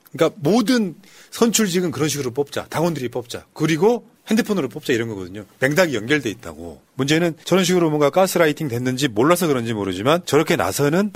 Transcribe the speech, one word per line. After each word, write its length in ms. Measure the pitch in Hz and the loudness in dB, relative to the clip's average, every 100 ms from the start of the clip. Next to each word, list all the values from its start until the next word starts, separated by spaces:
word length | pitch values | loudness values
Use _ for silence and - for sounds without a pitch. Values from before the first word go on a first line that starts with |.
| _ | _
그러니까 260 | 139 160 - | 0 0 0
모든 540 | 254 233 202 247 190 - - - - | 2 2 2 2 0 -6 -18 -20 -18
선출직은 600 | - 233 202 208 175 180 | 0 2 2 0 0 -2
그런 160 | 117 151 | -2 -2
식으로 220 | 143 127 | -2 -4
뽑자. 340 | 123 143 110 - | -4 -4 -6 -6
당원들이 400 | 139 170 143 123 | -2 -2 -2 -6
뽑자. 360 | 123 117 92 - | -8 -8 -12 -14
그리고 540 | - 151 156 208 240 - _ - | -4 -2 2 2 2 -4 _ -4
핸드폰으로 400 | 220 226 196 131 | -2 0 -4 -4
뽑자 240 | 151 - | -6 -2
이런 140 | 113 117 | -2 -2
거거든요. 360 | 98 90 101 95 _ | -8 -10 -12 -16 _
맥락이 340 | 131 151 175 113 | 0 2 0 0
연결돼 340 | 110 151 123 | -2 -2 -2
있다고. 520 | 92 - 76 85 - _ - | -8 -12 -14 -16 -16 _ -6
문제는 400 | 139 156 170 - | 0 2 0 -2
저런 200 | - 185 | 0 2
식으로 260 | 170 185 165 | 4 2 2
뭔가 200 | 151 143 | 2 2
가스라이팅 580 | 180 190 170 160 147 151 | 4 2 2 0 0 -4
됐는지 400 | 117 127 127 139 | -4 -4 -2 -2
몰라서 380 | 104 147 175 170 | 2 4 4 2
그런지 260 | 127 117 | 0 -2
모르지만 480 | 110 98 92 120 175 - | -4 -4 -2 2 2 2
저렇게 300 | 143 160 147 | 0 2 0
나서는 560 | 90 - 143 170 208 | 0 0 0 0 0